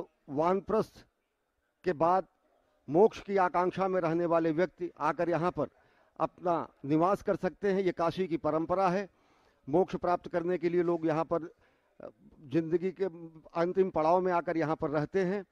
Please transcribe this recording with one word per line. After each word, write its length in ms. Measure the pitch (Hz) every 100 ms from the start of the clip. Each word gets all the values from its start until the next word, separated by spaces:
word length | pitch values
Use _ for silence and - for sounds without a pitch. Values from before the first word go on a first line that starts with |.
| - _ -
वानप्रस्थ 760 | 139 165 190 - 214 - - - _ _ _ _ _ _ _ 180
के 60 |
बाद 340 | 151 165 190 - _ _ _ _ _ -
मोक्ष 320 | 156 220 -
की 160 | - 196
आकांक्षा 500 | 180 175 180 185 190
में 140 | 185
रहने 240 | 165 165 170
वाले 260 | 165 165
व्यक्ति 400 | 156 185 - 175 -
आकर 300 | 151 160 170
यहाँ 220 | 160 180
पर 160 | 151 131 _ _ _ _ -
अपना 480 | 156 - 170 160 - _ 139
निवास 360 | 156 175 202
कर 140 | - 180
सकते 360 | 185 - 202
हैं। 100 | 190
ये 100 | 180
काशी 360 | 165 170 180 185
की 100 | 160
परंपरा 520 | 151 156 165 180 190
है। 200 | 185 190 _ _ _ _ _ -
मोक्ष 260 | 160 185 180
प्राप्त 320 | 175 175 -
करने 300 | 175 170 175
के 120 | 170
लिए 140 | 175
लोग 240 | 175 170 160
यहाँ 180 | 156 151
पर, 180 | 165
अ, 60 | 165 - _ _ _ - - - - -
जिंदगी 520 | 147 165 160 170 185
के 140 | 156 185 170 165 160 - 170
अंतिम 280 | 175 185 190
पड़ाव 320 | 165 156 185
में 120 | 185
आकर 240 | 175 175 165
यहाँ 180 | 151 160
पर 140 | 156
रहते 360 | 151 147 196 180
हैं। 200 | 202 185